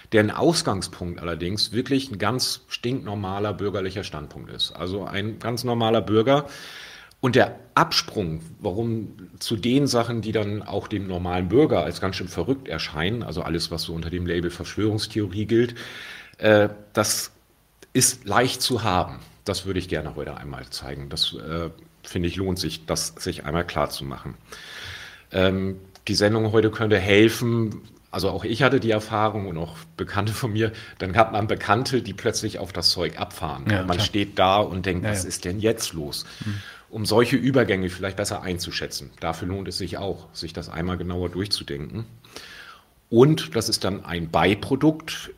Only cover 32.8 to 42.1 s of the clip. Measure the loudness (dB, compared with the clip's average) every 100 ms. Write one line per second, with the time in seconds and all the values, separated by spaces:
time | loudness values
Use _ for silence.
32.8 | 0 2 -2 -2 -8 -6 -6 -4 0 0
33.8 | 2 2 2 0 0 4 6 6 2 0
34.8 | -2 0 0 -2 -4 -6 -6 0 0 0
35.8 | -4 -6 -6 -8 -10 -10 -8 -8 -10 -18
36.8 | -12 -4 2 4 4 4 4 4 4 2
37.8 | 0 -2 -6 -4 -4 -4 -4 -4 -4 -6
38.8 | -6 -8 -12 -6 -6 -4 -4 -4 -6 -6
39.8 | -6 -6 -6 -6 -10 -12 -10 -8 -8 -4
40.8 | -2 -2 -4 -4 -4 -2 -4 -4 -6 -8
41.8 | -8 -8 -10